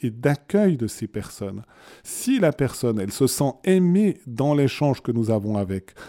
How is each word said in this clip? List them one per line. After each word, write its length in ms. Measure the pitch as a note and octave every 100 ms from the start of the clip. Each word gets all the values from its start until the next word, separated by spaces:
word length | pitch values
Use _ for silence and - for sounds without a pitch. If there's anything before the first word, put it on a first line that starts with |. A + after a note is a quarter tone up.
et 80 | B2
d'accueil 640 | A2+ C#3 C#3+ - G3+ G3+ C#3+
de 100 | A2
ces 200 | - A2
personnes. 540 | G#2+ G2 - G2 G2+ - - - -
Si 360 | - - - C4
la 120 | E3
personne, 480 | - C3+ - A#2+ G#2+
elle 120 | G2
se 160 | - C3
sent 260 | - C#3 -
aimée 580 | - F#3+ F3+ F#3 G#3 - C3+
dans 300 | A#2 C#3+ D3
l'échange 460 | C#3 - D3 B2
que 100 | -
nous 180 | A#2 A2
avons 280 | A2 G#2 G#2
avec, 340 | F#2+ F#2+ - -